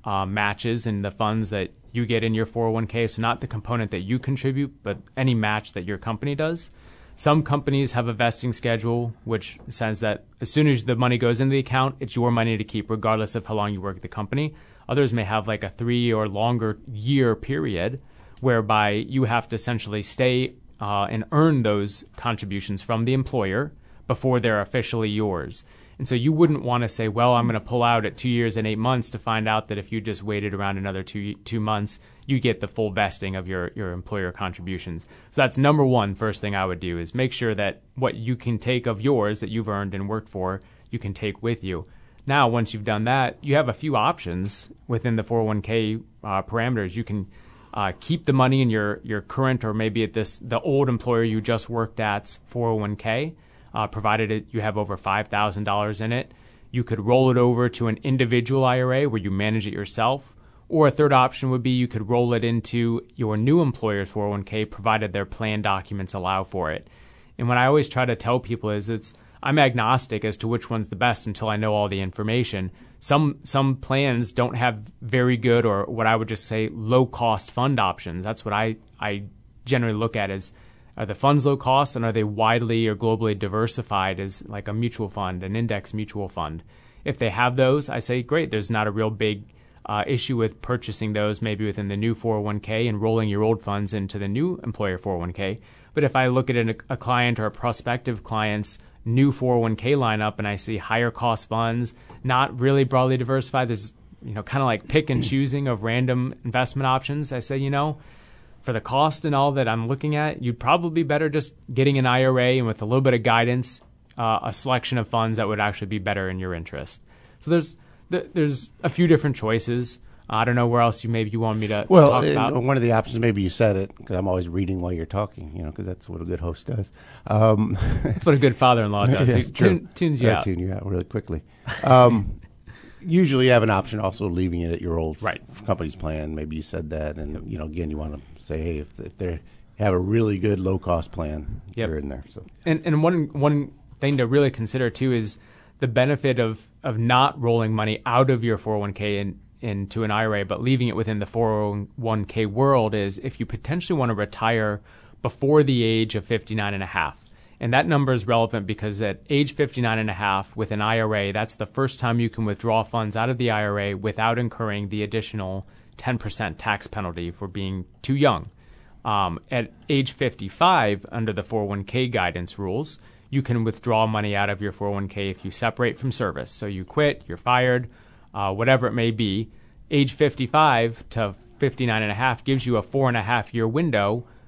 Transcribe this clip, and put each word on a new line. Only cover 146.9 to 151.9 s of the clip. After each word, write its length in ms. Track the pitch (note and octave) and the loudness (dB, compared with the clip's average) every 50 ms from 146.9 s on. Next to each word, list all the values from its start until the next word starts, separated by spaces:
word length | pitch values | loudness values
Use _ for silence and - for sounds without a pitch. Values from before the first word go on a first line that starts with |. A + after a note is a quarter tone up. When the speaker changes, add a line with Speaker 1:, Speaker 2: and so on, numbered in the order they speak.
| A2+ A2 | -2 0
Speaker 1:
not 420 | A2+ A#2 B2 B2+ C3+ C#3+ - C#3+ | 2 4 6 6 6 4 2 0
rolling 340 | B2 A#2 A#2 A#2 A2+ A2 A2 | 2 2 2 4 2 2 2
money 280 | G#2+ G#2+ A2 A2 - - | 0 2 0 0 -2 0
out 240 | B2+ A#2 B2+ C3 C3 | 2 4 4 6 4
of 140 | B2+ A#2 A#2 | 4 2 2
your 140 | A#2 A2 G2+ | 0 0 0
four 180 | - A2 G#2+ | 0 -2 -2
oh 40 | G#2 | -2
one 140 | G#2 G2+ G2+ | -2 -4 -4
k 260 | - G#2 G#2 G2+ G2+ | -4 -2 -2 -2 -2
and 200 | G2+ G2 F2 - - - - - | -2 -4 -6 -10 -14 -20 -14 -8
into 440 | - A2+ G2+ G2+ G2 F#2+ - A2+ A2 | -6 -4 -4 -4 -4 -4 -4 -2 -2
an 80 | G#2+ | 0
I 120 | G#2 G#2+ A2+ | 0 2 2
R 100 | A2 G#2+ G2+ | 2 0 0
A, 60 | G2+ | -2
but 180 | F#2+ - - | -2 -4 -2
leaving 260 | - B2+ C3+ A#2+ B2 A#2+ | 2 2 2 2 2 0
it 80 | - | 0
within 220 | G2+ A2+ G#2+ A2 G#2 | 0 -2 -2 -2 -2
the 60 | G2+ | -4
four 260 | - - A2+ A#2 A2 | -4 -2 0 0 2
oh 360 | G#2+ G#2+ G#2+ G#2 G2+ G#2 G2+ - | 2 0 0 -2 -2 -4 -6 -8